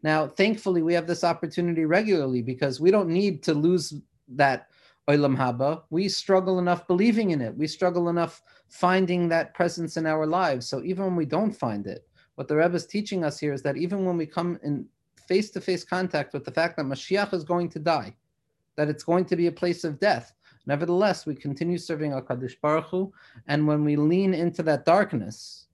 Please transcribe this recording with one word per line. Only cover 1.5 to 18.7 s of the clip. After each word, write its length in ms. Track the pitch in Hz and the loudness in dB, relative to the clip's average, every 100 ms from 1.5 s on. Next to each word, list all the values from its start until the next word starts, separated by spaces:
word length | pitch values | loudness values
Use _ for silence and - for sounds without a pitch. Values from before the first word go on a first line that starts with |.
| 160 175 165 | -2 0 0
regularly 560 | 160 175 220 185 135 127 | 2 2 2 2 2 -2
because 400 | 117 127 139 127 | -4 -2 -2 2
we 100 | 160 | 4
don't 180 | 208 180 | 4 4
need 340 | 170 202 156 | 2 2 0
to 100 | - | 0
lose 400 | 151 156 180 151 147 - _ _ | 2 4 2 0 -12 -16 _ _
that 400 | 131 139 127 - _ _ _ - | 2 2 2 -6 _ _ _ 2
Olam 280 | 147 143 131 | 4 4 2
Haba. 460 | 127 120 135 160 - | 0 0 -2 -2 -4
We 180 | 160 196 | -2 -2
struggle 500 | - - 190 185 185 | -4 2 2 4 0
enough 280 | 180 175 - | 2 0 0
believing 440 | 180 220 220 214 | 2 4 4 2
in 100 | 156 | 0
it. 160 | 117 - | -2 -4
We 100 | 156 | -6
struggle 420 | - 185 175 175 | 0 0 2 0
enough 340 | 170 165 - _ _ _ | 0 -2 -4 _ _ _
finding 600 | - 180 185 185 180 170 | -2 2 4 2 2 2
that 260 | 165 160 | 2 -2
presence 420 | - 175 170 165 165 | -2 -2 -2 -6 -2
in 80 | |
our 220 | 160 156 156 | -2 0 0
lives. 400 | 170 180 131 120 | 0 0 -2 -4
So 160 | 139 | -8
even 220 | 170 185 | -6 -4
when 120 | 190 175 | -2 -2
we 80 | |
don't 280 | 147 156 214 | 0 0 -2
find 340 | 208 127 104 101 | -2 -4 -4 -8
it, 200 | - _ _ _ | -10 _ _ _
what 140 | - 139 | -14 -2
the 80 | 151 | 2
Rebbe 180 | 170 | 2
is 100 | 175 | 2
teaching 380 | 160 202 208 190 | -4 -6 -4 -4
us 160 | 156 147 | -4 -4
here 140 | 151 | -6
is 100 | 139 | -4
that 140 | 135 135 | -4 -4
even 280 | 175 196 | -4 -2
when 120 | 185 175 | -2 -2
we 100 | 156 | -4
come 320 | - 175 170 | -4 -4 -4
in 200 | - 143 - _ _ _ _ | -4 -6 -6 _ _ _ _
face-to-face 560 | 185 208 - - 185 | -2 0 -6 -4 -4
contact 500 | - 180 185 160 143 | -2 -4 -2 -2 -4
with 100 | 143 | -8
the 60 | - | -6
fact 260 | 143 165 160 | -2 -2 -2
that 80 | |
Mashiach 480 | 139 135 - 190 202 | -6 -6 -2 -2 0
is 120 | 190 | -4
going 240 | 151 175 175 | -2 -2 -2
to 80 | 160 | -4
die, 360 | 156 156 104 - _ _ _ _ _ | 0 0 -2 -14 _ _ _ _ _